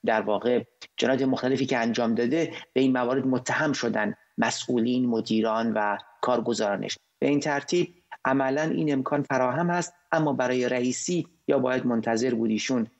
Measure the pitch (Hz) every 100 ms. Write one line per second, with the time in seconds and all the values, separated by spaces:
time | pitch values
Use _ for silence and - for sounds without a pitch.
0 | 113 110 104 101 120 120 - _ - -
1 | 123 131 135 131 127 135 131 127 117 113
2 | 117 113 120 160 160 - - 131 135 127
3 | 123 135 131 127 - 160 156 135 120 107
4 | 107 - _ - 117 - - 123 117 127
5 | 123 113 110 110 110 110 117 107 104 101
6 | - _ - 120 117 110 104 101 101 -
7 | _ _ 135 143 151 143 - 180 165 -
8 | _ - 131 135 135 139 160 - 156 139
9 | 131 147 139 131 127 135 175 175 165 _
10 | _ 165 151 127 127 127 123 127 123 123
11 | - 175 - _ - 139 127 127 123 117
12 | 113 113 127 117 113 107 - 127 110